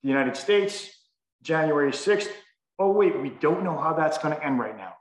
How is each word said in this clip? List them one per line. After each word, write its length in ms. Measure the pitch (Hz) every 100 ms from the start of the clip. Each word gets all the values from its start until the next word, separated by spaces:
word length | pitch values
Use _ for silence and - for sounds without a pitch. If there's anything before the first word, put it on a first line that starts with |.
the 60 | 135
United 280 | 135 127 123
States, 500 | - 202 196 - - _ _ _ _ _
January 500 | - 160 156 147 143
sixth. 380 | 131 190 202 202 - _ _ _ -
Oh, 140 | 196
wait, 280 | 202 190 -
we 100 | 139
don't 320 | - 151 180
know 120 | 185 151
how 180 | 160
that's 260 | 156 156 -
gonna 200 | 151 151
end 200 | 151 131
right 180 | 110 107
now. 160 | 95 -